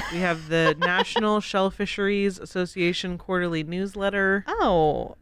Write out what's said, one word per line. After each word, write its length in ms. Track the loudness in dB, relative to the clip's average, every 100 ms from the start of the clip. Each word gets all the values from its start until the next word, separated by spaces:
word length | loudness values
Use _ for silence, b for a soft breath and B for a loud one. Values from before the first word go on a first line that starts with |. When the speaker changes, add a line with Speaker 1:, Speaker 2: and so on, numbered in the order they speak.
| 0
Speaker 1:
We 80 | -2
have 280 | 0 0 0
the 260 | 4 4 4
National 640 | 2 2 0 0 0 0
Shell 260 | 0 0 0
Fisheries 680 | 0 -4 -2 0 2 0 -2
Association 800 | -6 -4 -4 0 0 0 -4 -8
quarterly 440 | -4 -2 0 -2
newsletter. 800 | -4 -4 -6 -2 -2 2 2 2 0
Speaker 2:
Oh, 680 | 0 2 4 4 2 -4 -12